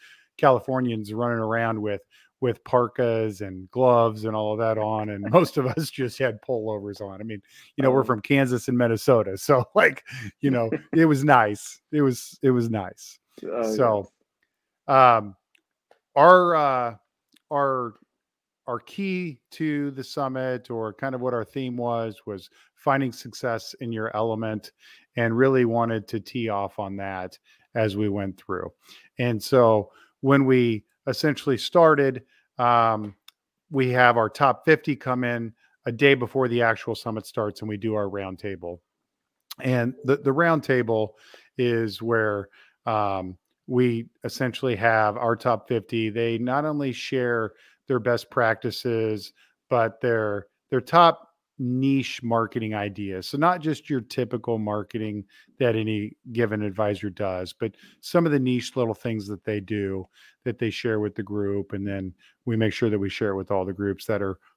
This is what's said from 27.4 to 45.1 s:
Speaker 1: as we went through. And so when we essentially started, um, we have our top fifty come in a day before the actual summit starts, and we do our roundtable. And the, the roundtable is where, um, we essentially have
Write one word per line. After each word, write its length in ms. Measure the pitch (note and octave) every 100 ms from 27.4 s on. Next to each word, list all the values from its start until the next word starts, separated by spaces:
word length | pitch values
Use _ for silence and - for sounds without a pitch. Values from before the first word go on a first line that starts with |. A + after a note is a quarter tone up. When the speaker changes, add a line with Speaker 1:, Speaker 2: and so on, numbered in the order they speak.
| _ _ _ A#2
Speaker 1:
as 220 | A2 G2
we 100 | G#2+
went 300 | G2+ F#2+ F#2
through. 340 | - F#2 F2 - _ - _ -
And 220 | B2 A2+
so 500 | - C3+ A#2 A2 G2+ _ _ _
when 240 | C3+ C#3 C3+
we 400 | C3 A#2+ A2 - _ -
essentially 500 | A#2+ D#3 C#3+ - C#3
started, 640 | - F3+ D#3+ D3 C#3 - - _ _ -
um, 580 | A#2+ A#2+ A2+ A2 G#2 G2 _ _ _ _ -
we 200 | C#3 B2+
have 260 | B2+ B2 A#2
our 140 | G#2+
top 340 | - C#3 A#2+
fifty 320 | - D#3 - C3+
come 300 | - B2+ B2
in 260 | A#2+ A#2 - _ _ -
a 60 |
day 220 | A#2 C#3
before 340 | C3+ A#2+ C3+ B2+
the 140 | A#2
actual 340 | A#2 A2 - G#2+
summit 300 | A#2+ G#2+ -
starts, 340 | - G#2+ G2+
and 80 | A2
we 80 | G#2
do 200 | A2 G#2+
our 120 | G2+
roundtable. 720 | G2 F#2+ F#2+ G#2 F#2 F2 F2+ _ _ _ _ _ _ - -
And 340 | C3 B2+ A#2 B2+ B2+
the, 120 | C#3
the 160 | C#3+
roundtable 760 | C#3 E3+ D#3+ - B2+ A#2 A2 G#2+ - _ - _ -
is 440 | B2 A#2 A2+ G2+
where, 460 | A2+ A#2 G#2+ G2+ G2 _ _ _ -
um, 520 | G#2+ G#2 F#2+ F#2 F#2 _ _ -
we 400 | B2 B2 A#2 A#2 _
essentially 520 | B2 - C3 A2+ C3 G#2+
have 400 | A#2 A2 G#2+